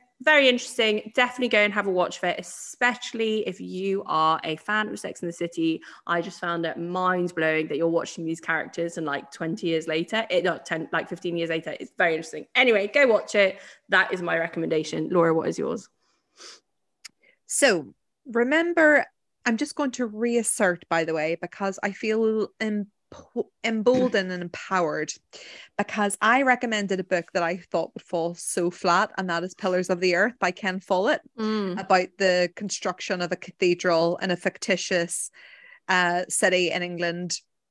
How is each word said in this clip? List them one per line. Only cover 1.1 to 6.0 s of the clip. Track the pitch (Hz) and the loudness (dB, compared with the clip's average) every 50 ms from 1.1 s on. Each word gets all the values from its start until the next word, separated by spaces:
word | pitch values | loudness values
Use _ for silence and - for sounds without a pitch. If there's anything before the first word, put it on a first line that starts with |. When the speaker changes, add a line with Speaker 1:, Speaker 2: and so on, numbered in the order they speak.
| - | 0
Speaker 1:
Definitely | 262 247 240 - - 254 226 | 0 0 0 0 -2 -2 2
go | 220 208 | 4 4
and | 208 208 196 | 4 4 2
have | 208 202 | 0 0
a | 196 | 0
watch | 185 180 175 - - | 2 2 0 0 -2
of | - - | -4 -2
it, | 175 - - | -2 -2 -4
especially | 185 - - - - - - - 247 240 233 - - - - 226 226 220 214 220 - | -8 -12 -14 -16 -16 -16 -4 0 0 0 0 -2 -8 -10 -6 -4 -2 0 0 -2 -2
if | 190 180 - | -4 -6 -8
you | 180 180 185 185 190 196 190 196 - | -10 -10 -8 -4 -2 -2 -2 -2 -4
are | - 156 156 160 160 160 - - | -4 -2 0 2 2 2 0 -2
a | 165 156 | -4 -6
fan | - - - 208 214 214 208 | -6 -4 -2 -2 -2 -2 -2
of | 208 202 | -6 -8
Sex | - - - - | -10 -10 -10 -8
and | - 175 | -8 -8
the | 170 | -6
City. | - 170 170 - 170 165 165 160 160 - - - - | -4 -6 -6 -2 -2 0 0 0 -2 -6 -14 -20 -16